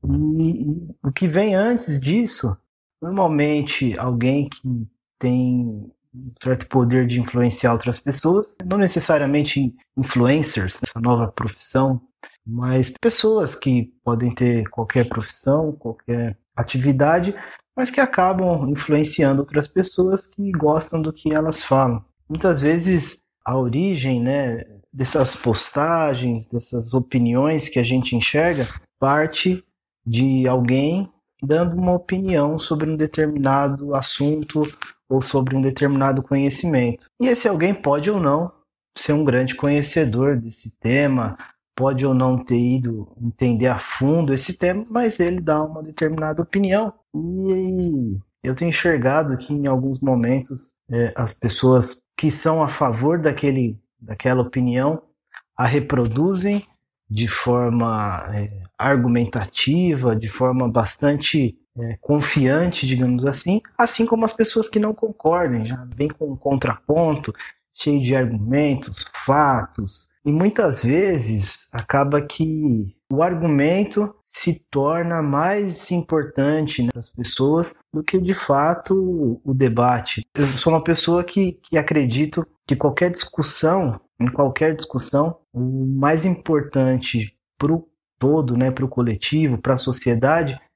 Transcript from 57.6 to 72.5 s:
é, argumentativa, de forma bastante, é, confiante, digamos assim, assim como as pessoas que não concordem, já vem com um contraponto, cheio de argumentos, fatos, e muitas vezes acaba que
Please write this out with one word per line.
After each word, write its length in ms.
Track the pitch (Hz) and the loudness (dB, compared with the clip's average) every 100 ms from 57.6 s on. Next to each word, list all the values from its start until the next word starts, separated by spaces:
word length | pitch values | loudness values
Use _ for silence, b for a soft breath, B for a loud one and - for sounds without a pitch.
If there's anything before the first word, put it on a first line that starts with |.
| 123 117 117 110 107 95 - | 2 0 0 -2 -2 -4 -6
é, 300 | 104 101 101 92 _ | -6 -6 -10 -16 _
argumentativa, 1400 | 123 139 120 120 120 120 98 - - 160 180 143 127 110 | 2 2 4 2 0 -2 -6 -4 0 2 2 2 2 0
de 120 | 110 | -2
forma 400 | - 127 127 123 | -2 0 2 2
bastante, 880 | 117 104 - 143 143 143 160 123 - _ - | 0 0 0 0 0 0 0 0 -4 _ -10
é, 200 | 117 110 | -8 -8
confiante, 840 | - 147 - - 131 147 175 175 131 | 0 0 2 2 2 4 0 -2 -2
digamos 400 | 127 127 123 135 | 0 2 2 0
assim, 340 | 139 170 202 - - | -2 -2 -2 -2 -2
assim 300 | 233 - 226 | -2 0 0
como 180 | 226 | 2
as 80 | 220 | 0
pessoas 360 | - 220 226 220 | 0 0 0 0
que 100 | 214 | 0
não 160 | 214 | -2
concordem, 720 | 214 220 - 156 170 165 120 110 | -2 -6 -2 0 2 0 -2 -4
já 200 | 127 - | -8 -10
vem 140 | - 143 | -4 -4
com 240 | - 151 | -4 -8
um 40 | 131 | -4
contraponto, 960 | 143 135 - - - 151 165 147 143 B B B _ - | -2 0 0 -4 0 2 2 0 -6 B B B _ -6
cheio 240 | - 143 | 0 2
de 140 | 123 | 2
argumentos, 920 | 131 123 110 104 135 147 135 - - - - - | 2 0 -2 0 2 2 0 -4 -12 -12 -10 0
fatos, 800 | 135 135 123 - - 98 - - b | 2 4 2 -2 -8 -8 -10 -16 b
e 80 | 147 | -2
muitas 500 | 151 196 208 190 123 | 2 2 2 -2 0
vezes 840 | 117 151 196 165 107 110 101 - - | 0 2 2 0 -2 0 0 -2 -8
acaba 480 | 120 - 139 139 147 | -10 -2 0 2 0
que 760 | 147 - 160 | -2 -4 -2